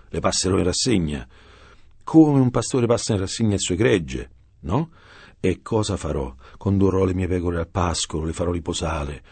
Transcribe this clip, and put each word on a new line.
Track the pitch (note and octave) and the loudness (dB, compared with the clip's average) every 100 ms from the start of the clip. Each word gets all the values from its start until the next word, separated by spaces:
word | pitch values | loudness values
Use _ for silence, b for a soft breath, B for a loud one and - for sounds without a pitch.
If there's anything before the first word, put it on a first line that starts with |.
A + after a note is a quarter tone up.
| b | b
le | E2 | -4
passerò | G2 - F#2+ F#2+ | -2 0 0 2
in | F2+ | 0
rassegna, | - C3 G#2 D#2+ C#2+ - B B B B B B - | 0 0 0 0 -4 -10 B B B B B B -20
come | - D#3+ D#3 C#3 | 2 6 6 6
un | B2+ | 2
pastore | B2+ - C3 A#2 | 0 -2 0 2
passa | A#2 - | 2 2
in | G#2 | -2
rassegna | F#2+ - A2+ | -2 -2 0
il | G2 | 0
suo | - F2 | -2 0
gregge", | B2 G#2+ C#2 B1+ - - _ _ | 2 2 0 -8 -12 -18 _ _
no? | C#2+ A2+ D#3+ B B B B B | -4 -2 -4 B B B B B
"E | F#2+ E2+ | -2 -2
cosa | - A2 G#2+ F2+ | -2 -2 0 -4
farò? | D#2 D2 C2+ - B B | -4 -6 -6 -10 B B
Condurrò | G2+ G2 F#2+ F#2 F#2+ | 0 2 4 2 0
le | |
mie | F#2 F2+ | 0 -2
pecore | F2+ E2+ E2+ | -2 -2 -4
al | E2 | -4
pascolo, | G2 F2 E2 - E2 E2 | -2 -2 -2 -4 -6 -6
le | |
farò | D#2+ F2 | -4 -4
riposare, | F2 D#2+ D#2+ E2 D#2 D2 D2+ B | -4 -4 -6 -4 -4 -6 -10 B